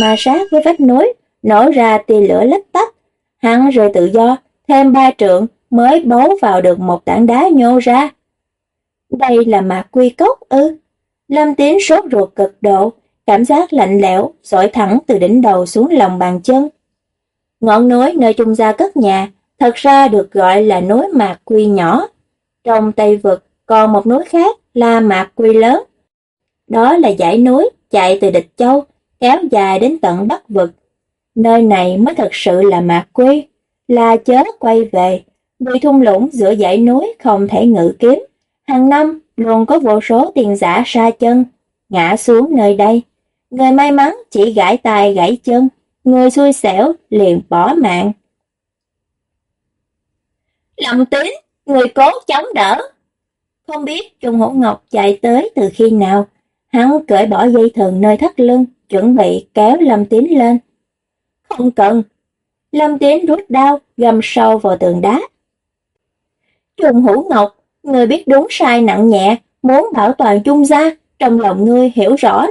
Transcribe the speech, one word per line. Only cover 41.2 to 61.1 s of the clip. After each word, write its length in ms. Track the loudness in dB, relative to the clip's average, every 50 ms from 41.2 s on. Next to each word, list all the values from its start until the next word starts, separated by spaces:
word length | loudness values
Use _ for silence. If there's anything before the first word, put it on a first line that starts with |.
| -2 0 0 0 -2 -4 _ _ _ _ _ _ _ _
ngã 280 | -4 -4 -2 -2 -4
xuống 400 | -2 0 2 2 2 2 0 0
nơi 180 | 0 0 0 0
đây. 280 | 0 0 0 0 -2 -4 _ _ _ _ _ _ _ _ _
Người 220 | -4 -2 0 2
may 200 | 2 2 2 2
mắn 240 | 2 2 0 0 -2 -8 -18 _
chỉ 220 | -2 -2 0 0
gãy 240 | 0 -2 0 0 -2
tay 380 | -2 -2 -2 0 0 0 0 0
gãy 240 | 0 -2 -2 -2 -4 _
chân, 240 | -2 0 0 0 0 -4 _ _ _ _ _ _
người 260 | 0 2 2 2 2
xui 220 | 2 2 2 2
xẻo 400 | 0 0 -4 -4 -2 0 -2 -2 -2 -6 _ _
liền 300 | -2 0 2 2 0 -2 -4 _
bỏ 260 | -2 -2 0 0 0
mạng. 380 | 0 0 0 -2 -2 -4 -4 -6 -8 _ _ _ _ _ _ _ _ _ _ _ _ _ _ _ _ _ _ _ _ _ _ _ _ _ _ _ _ _ _ _ _ _ _ _ _ _ _ _ _ _ _ _ _ _ _ _ _ _ _ _
"Lâm 300 | -12 -8 -4 -2 -2 -2
Tín, 200 | -2 -2 -4 -4 -6 -10 -14 _ _ _ _ _
người 220 | -2 0 0 0 0 0
cố 160 | 0 0 0 0 -4 -6
chống 180 | -4 -4 -4 -4 -6 -4
đỡ." 280 | -4 -2 -2 -2 -4 -6 -14 _ _ _ _ _ _ _ _ _ _ _ _ _ _ _
Không 180 | -14 -12 -10 -10
biết 360 | -10 -10 -12 -12 -16 _ _
Trung 180 | -8 -4 -2 -2
Hổ 120 | -2 -2
Ngọc 340 | -2 -2 -2 -2 -4 -8 _ _
chạy 280 | -6 -2 -2 -2 -2 -2
tới 280 | -2 -2 0 -2 -2 -4 -4
từ 140 | -4 -4 -4 -2
khi 160 | 0 0 0
nào, 360 | 2 0 0 0 0 -2 -2 -6 _ _ _ _ _ _ _
hắn 400 | _ -2 0 0 2 0 -2 -2 -2
cởi 180 | 0 0 0
bỏ 220 | 0 -2 0 0 2
dây 220 | 2 2 2 0 0
thừng 260 | -2 -2 -2 -2 0
nơi 160 | 0 0 0
thắt 240 | 0 -2 -4 -2 0
lưng, 240 | 0 2 2 0 0 -4 _ _ _ _
chuẩn 280 | -4 -2 0 2 2
bị 300 | 2 0 0 -2 -4 -8 _ _
kéo 220 | 0 2 2 2 2
Lâm 260 | 0 0 0 -2 -2
Tín 200 | 0 0 0 0 0
lên. 280 | 0 0 2 0 0 -2 -4 _ _ _ _ _ _ _ _ _